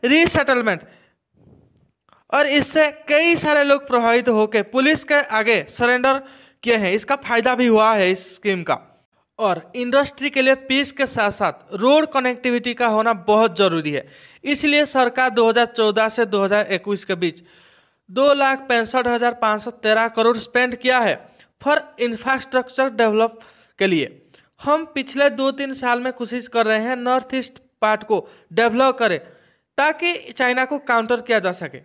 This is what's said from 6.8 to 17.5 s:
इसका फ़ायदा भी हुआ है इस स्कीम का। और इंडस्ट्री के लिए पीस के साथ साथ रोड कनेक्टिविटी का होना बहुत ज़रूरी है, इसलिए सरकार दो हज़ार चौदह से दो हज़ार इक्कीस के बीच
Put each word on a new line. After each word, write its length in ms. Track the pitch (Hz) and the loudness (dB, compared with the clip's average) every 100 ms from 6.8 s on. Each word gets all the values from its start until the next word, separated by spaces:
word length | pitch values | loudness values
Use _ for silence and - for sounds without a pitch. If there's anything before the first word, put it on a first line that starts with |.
| 190 | 2
इसका 220 | 202 - 277 | -2 -2 -6
फ़ायदा 380 | - 233 240 247 | 0 0 2 2
भी 120 | 247 | 4
हुआ 240 | 220 214 | 4 4
है 160 | 220 185 | 4 2
इस 120 | 185 - - | 0 -6 -8
स्कीम 280 | 208 185 | -4 -4
का। 140 | 165 139 - _ _ _ _ - | -2 -4 -6 _ _ _ _ -4
और 220 | 214 165 - - | -2 -2 -6 -8
इंडस्ट्री 540 | 247 269 277 - 254 | 0 0 0 -4 -6
के 120 | 269 | 0
लिए 140 | 262 262 269 | 0 0 0
पीस 220 | 262 277 | -2 -2
के 140 | - 269 | -4 -4
साथ 240 | 233 208 | -2 -2
साथ 440 | 202 190 - _ 190 | -2 -4 -4 _ -2
रोड 300 | 233 302 311 | 4 4 2
कनेक्टिविटी 600 | 277 254 247 247 240 240 | -2 -2 -4 -2 -2 -4
का 140 | 240 240 | -2 0
होना 260 | 214 220 220 175 | 2 0 -2 2
बहुत 300 | 214 226 170 | 4 4 2
ज़रूरी 340 | 196 165 151 | 0 2 -4
है, 140 | 143 - - - - | -6 -8 -20 -20 -12
इसलिए 420 | - 285 302 294 285 | -6 -2 2 2 2
सरकार 440 | 269 247 254 254 | 2 0 0 -2
दो 180 | 226 226 | 2 2
हज़ार 160 | 226 233 | 2 0
चौदह 420 | 233 220 208 220 | 0 0 2 0
से 160 | 214 220 | 0 -2
दो 160 | 196 | 0
हज़ार 280 | 196 208 208 | 0 0 0
इक्कीस 320 | 190 - 202 - | -4 -4 -8 -4
के 100 | 185 | -4
बीच 280 | 170 160 _ | -4 -6 _